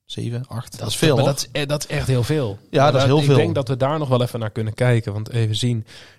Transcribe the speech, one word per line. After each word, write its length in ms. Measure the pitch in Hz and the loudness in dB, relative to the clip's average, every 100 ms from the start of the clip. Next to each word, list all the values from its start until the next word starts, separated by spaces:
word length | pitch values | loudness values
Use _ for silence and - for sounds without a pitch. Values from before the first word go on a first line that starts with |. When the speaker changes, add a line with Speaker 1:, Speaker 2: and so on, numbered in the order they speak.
| - | -14
Speaker 1:
Zeven, 400 | - 117 120 127 | -8 -6 -8 -8
acht. 240 | 117 - | -12 -12
Dat 80 | - | -10
Speaker 2:
Dat 100 | 113 | -6
Speaker 1:
is 60 | - | 0
veel, 200 | 156 123 | 2 4
Speaker 2:
maar 80 | 143 | 2
Speaker 1:
hoor. 80 | |
Speaker 2:
dat 40 | 143 - | 0 -6
is, 80 | 143 | -6
eh, 60 | 143 | -4
dat 160 | 147 - | -6 -4
is 60 | 147 | -4
echt 120 | 127 | 0
heel 160 | 123 | 0
veel. 340 | 110 156 113 98 - | 0 0 -2 -6 -4
Speaker 1:
Ja, 140 | 135 | 2
Speaker 2:
Maar 80 | 143 | 4
Speaker 1:
dat 100 | 135 | 4
is 60 | 131 | 4
Speaker 2:
dat, 100 | 151 | 4
Speaker 1:
heel 20 | |
Speaker 2:
ik 60 | 143 | 6
Speaker 1:
veel. 100 | 135 | 4
Speaker 2:
denk 200 | 170 147 | 4 0
dat 120 | 135 | -2
we 100 | 127 | -2
daar 220 | 135 156 | -2 -2
nog 80 | 127 | 0
wel 120 | 123 | 0
even 180 | 123 117 | 0 -4
naar 100 | 110 | -6
kunnen 220 | - 110 | -4 -6
kijken. 400 | - 123 117 107 | 0 2 2 0
Want 160 | 104 110 | -8 -6
even 260 | 117 110 104 | -2 -2 0
zien, 300 | 123 117 - - - | -2 -2 -6 -16 -20